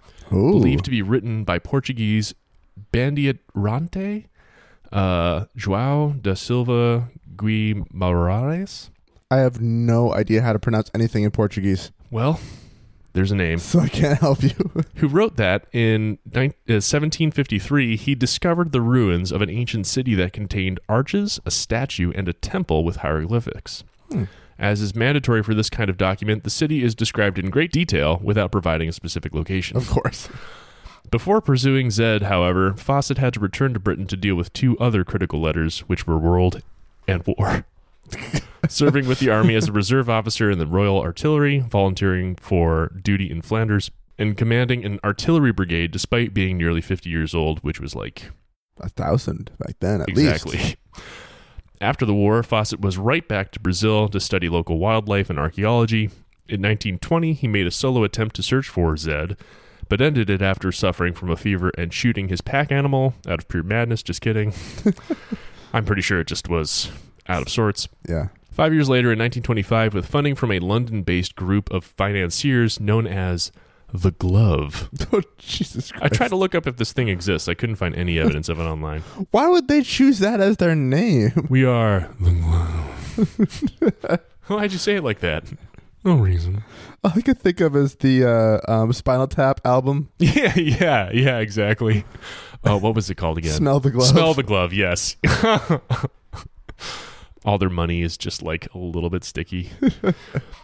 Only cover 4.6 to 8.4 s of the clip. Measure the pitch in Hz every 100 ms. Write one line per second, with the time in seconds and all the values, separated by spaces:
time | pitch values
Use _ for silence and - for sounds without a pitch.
4.6 | _ _ - 101 95 90 87 80 101 120
5.6 | 101 98 131 147 151 143 101 95 - 123
6.6 | 123 120 120 117 120 - - 87 107 110
7.6 | 107 104 87 92 90 87 87 101